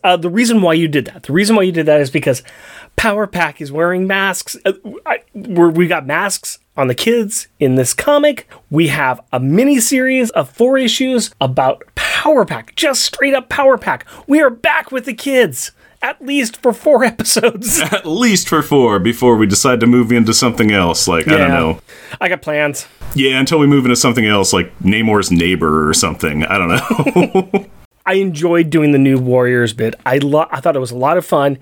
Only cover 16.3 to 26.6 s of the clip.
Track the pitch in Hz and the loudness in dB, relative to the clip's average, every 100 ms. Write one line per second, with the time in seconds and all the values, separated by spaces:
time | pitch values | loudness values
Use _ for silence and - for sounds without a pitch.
16.3 | 285 226 - 247 220 311 254 233 - - | -4 -4 -2 -4 0 2 2 2 -2 -2
17.3 | 233 226 226 233 - 156 196 160 180 247 | 0 0 -2 -4 -4 -2 -4 -4 0 2
18.3 | 190 - 156 143 143 120 101 104 117 123 | 2 0 -2 2 2 4 2 -2 2 2
19.3 | 110 107 104 135 120 117 123 113 120 110 | 4 2 2 2 2 4 4 4 2 2
20.3 | 113 123 117 107 101 85 80 - 82 78 | 2 0 0 2 2 2 0 0 0 2
21.3 | 101 90 85 80 80 _ - - - 180 | 2 2 2 -2 -4 _ -20 -18 -6 -4
22.3 | 180 - 151 147 143 - - - 143 131 | -4 -4 -2 -2 -4 -14 -14 -8 -2 0
23.3 | 131 135 160 143 143 123 120 135 120 107 | 2 0 4 4 4 2 2 2 2 2
24.3 | 104 95 92 87 - 92 107 113 104 92 | 2 2 0 -2 -2 0 0 2 2 2
25.3 | 85 87 90 80 78 76 78 82 76 80 | 2 2 0 0 0 0 0 -2 -2 -4
26.3 | 76 78 98 | -2 -2 0